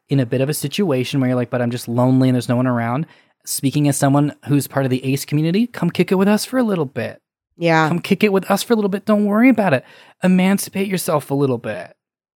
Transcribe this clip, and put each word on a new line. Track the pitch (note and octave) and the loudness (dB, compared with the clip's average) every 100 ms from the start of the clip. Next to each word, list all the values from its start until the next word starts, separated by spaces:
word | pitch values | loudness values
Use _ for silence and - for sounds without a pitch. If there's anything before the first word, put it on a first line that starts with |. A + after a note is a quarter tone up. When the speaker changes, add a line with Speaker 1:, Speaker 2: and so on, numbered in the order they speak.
| _ | _
Speaker 1:
in | C#3 | -2
a | A#2+ | 0
bit | B2+ | 0
of | C3+ | -2
a | |
situation | D3+ C#3+ E3 G3 C3 B2 C#3+ | -4 -6 -2 0 0 -2 -2
where | B2+ | 0
you're | B2+ | -2
like, | A#2+ | -2
"But | B2 | -4
I'm | A#2+ | -4
just | A#2+ - | -4 -4
lonely | A#2+ B2+ C3 C3 | 0 2 4 4
and | |
there's | B2+ A#2 | 2 0
no | A#2+ | -2
one | B2+ | 0
around," | A#2+ A#2 B2+ E3 _ _ _ | -2 -2 -4 -8 _ _ _
speaking | - - C3+ D3+ D3 | -10 -4 -2 0 0
as | C3+ | 2
someone | C#3+ C#3+ D3 - - | 2 2 0 -4 -2
who's | C#3+ C3+ | -2 0
part | C#3 C3 | -2 -2
of | |
the | B2+ | -2
ACE | C3 C#3 | -2 -4
community, | - D3 D#3+ F#3+ A#3+ | -2 -2 0 0 -2
come | - F3 | -2 -2
kick | - F3 | 0 0
it | F#3+ | 2
with | G3 | 2
us | G#3 | 2
for | - C4 | 0 -2
a | |
little | A#3 F#3 C3+ | 0 -2 -4
bit. | - A2 - _ _ _ - | -6 -10 -12 _ _ _ -4
Speaker 2:
Yeah. | E3+ D#3+ D#3 | 0 2 2
Speaker 1:
Come | E3+ | -2
kick | - F#3+ | -2 0
it | G#3+ | 2
with | F#3+ F#3 | 2 2
us | G3 | -2
for | - | 0
a | A3+ | 0
little | G3+ | 0
bit. | G3 | -2
Don't | - G#3 | 0 0
worry | G#3 G#3 B3+ | 2 4 4
about | A#3 G3 | 4 2
it. | B2+ - - - _ | 0 -2 -18 -20 _
Emancipate | F#3 F#3 F#3 G3 - F#3+ G3 | 2 4 4 0 -2 -6 -4
yourself | F3+ - D#3 - | -4 -2 -2 -2
a | |
little | C#3 C#3 A#2+ | 0 0 0
bit. | A2 G2+ E2+ _ _ _ _ | -4 -10 -12 _ _ _ _